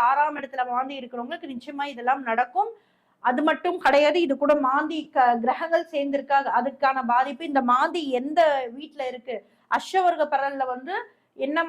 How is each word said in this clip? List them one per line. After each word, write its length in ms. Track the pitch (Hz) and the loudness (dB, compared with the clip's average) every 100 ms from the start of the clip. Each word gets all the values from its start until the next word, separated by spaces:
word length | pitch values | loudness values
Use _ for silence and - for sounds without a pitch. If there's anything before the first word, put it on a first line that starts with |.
| 240 | 4
ஆறாம் 280 | 277 302 294 | 2 0 -2
இடத்துல 260 | 269 262 254 | -8 -6 -4
மாந்தி 220 | 247 269 277 | -2 -4 -8
இருக்கிறவங்களுக்கு 540 | 240 240 240 339 294 | -10 -10 -8 -10 -10
நிச்சயமா 320 | 240 - 285 285 | -12 -10 -8 -8
இதெல்லாம் 300 | 240 240 277 247 | -4 0 0 0
நடக்கும். 420 | 226 247 359 453 - _ _ _ _ | 0 0 0 -2 -6 _ _ _ _
அது 180 | 240 247 311 | -2 2 2
மட்டும் 300 | 302 359 349 277 | 0 -2 0 4
கிடையாது, 320 | 277 294 339 294 | 4 4 4 0
இது 80 | 269 | 2
கூட 100 | 285 294 262 | 2 2 2
மாந்தி 320 | 277 311 320 - 285 | 0 -2 -6 -4 2
க-, 160 | 247 240 | 2 2
கிரகங்கள் 460 | 233 285 330 330 330 | 0 -2 0 -2 -2
சேர்ந்திருக்கா, 440 | 294 285 277 277 277 277 233 | -6 -4 -4 0 0 2 0
அதுக்கான 440 | 262 269 277 262 240 | -2 0 0 0 2
பாதிப்பு, 300 | 240 269 285 330 | 2 0 -4 -2
இந்த 100 | 277 240 | 0 2
மாந்தி 300 | 247 320 339 285 247 | 2 2 -2 -2 -2
எந்த 220 | 277 311 311 277 247 254 | 0 4 4 4 -2 -10
வீட்ல 240 | 311 294 254 | -14 -8 -8
இருக்கு, 240 | 247 - 220 - _ - 285 | -8 -10 -12 -12 _ -4 -4
அஷ்டவர்க்க 460 | - 381 359 320 294 277 | 0 2 2 2 0 0
பரல்ல 280 | 277 277 254 | 0 -2 -4
வந்து 200 | 254 262 427 466 _ _ - 269 | -6 -6 -8 -8 _ _ -8 -2
என்ன 120 | 320 | -2